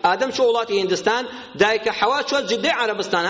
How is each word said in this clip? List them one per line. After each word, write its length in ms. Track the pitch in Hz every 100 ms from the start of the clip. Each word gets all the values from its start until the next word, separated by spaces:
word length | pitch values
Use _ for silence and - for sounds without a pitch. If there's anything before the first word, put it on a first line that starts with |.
ئادەم 260 | 180 190 262 262
چۆ 60 | 247
وڵاتی 260 | 233 226 202
هیندستان، 420 | 185 175 208 233 247 - - 143
دایکە 300 | 208 220 214 -
حەوا 220 | 208 277 -
چۆ 100 | 277 202
جدەی 240 | 220 285 254
عەرەبستان، 440 | 226 202 190 180